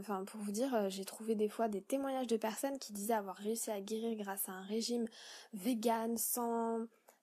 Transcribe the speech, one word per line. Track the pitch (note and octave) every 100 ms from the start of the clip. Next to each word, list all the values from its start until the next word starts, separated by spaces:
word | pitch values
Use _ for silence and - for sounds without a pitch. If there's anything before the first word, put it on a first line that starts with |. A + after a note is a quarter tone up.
Enfin, | G#3 F#3+
pour | G3+ A3
vous | G#3
dire, | G3+ C4+
euh, | A#3 G3
j'ai | F#3+ F#3+
trouvé | - A3
des | G#3+ G#3+
fois | - A3+
des | G3
témoignages | - C4+ C4+ C4 A#3+
de | A3+
personnes | A3 G#3+ C#4 C4+
qui | -
disaient | G#3 G#3
avoir | A3 G3 F#3+
réussi | G#3 A3+ -
à | G#3
guérir | G3 A3 A#3 G#3+
grâce | G3 G3 G3+
à |
un | F#3+
régime | G3 A3+ A3+ A#3+ A3+ - - - -
vegan, | G3+ G#3+ A3+ A#3 A3+ A3+ A3+
sans, | - B3 A#3 A#3 A3+ A3+ A3+ _ - -